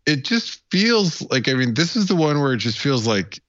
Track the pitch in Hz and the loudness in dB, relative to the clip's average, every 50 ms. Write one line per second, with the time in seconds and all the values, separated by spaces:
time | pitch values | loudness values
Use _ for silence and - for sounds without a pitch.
0 | _ - 151 139 127 - 233 233 - - - - _ _ - 185 202 233 240 220 | _ -2 -2 0 -2 -2 -2 -2 -2 -4 -10 -16 _ _ 0 0 2 2 2 2
1 | 202 175 156 - - - 131 131 117 - 131 127 131 123 113 120 165 170 - 240 | 2 0 -2 -4 -6 -4 -2 -2 0 0 0 0 0 0 0 0 -2 0 0 0
2 | 208 185 196 170 156 151 147 147 143 139 127 117 101 120 113 - - 143 139 123 | 0 2 2 2 2 2 2 2 2 0 0 0 -2 -4 -4 -2 0 0 0 0
3 | 107 113 110 98 90 - - - - | 2 0 0 0 -2 -4 -8 -18 -20